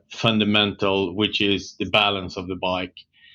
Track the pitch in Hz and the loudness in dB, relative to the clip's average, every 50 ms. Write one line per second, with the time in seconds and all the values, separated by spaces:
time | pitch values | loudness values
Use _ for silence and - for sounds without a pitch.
0 | _ _ - - - 117 110 107 104 104 104 107 104 101 98 - 104 98 95 98 | _ _ -8 -2 0 2 2 4 2 4 4 4 2 2 0 0 0 2 2 2
1 | 98 87 87 101 107 101 - - 107 101 101 92 - - - - 101 95 - 107 | 0 0 0 0 0 0 0 0 0 2 0 0 -2 -6 -8 -8 -4 0 2 2
2 | 107 101 101 95 92 90 - 101 90 90 95 90 95 92 92 90 92 87 - - | 2 2 2 -2 -4 -8 -8 -8 -8 -8 -8 -6 -4 -4 -2 -4 -4 -6 -10 -16
3 | - _ _ _ - - - | -20 _ _ _ -20 -20 -20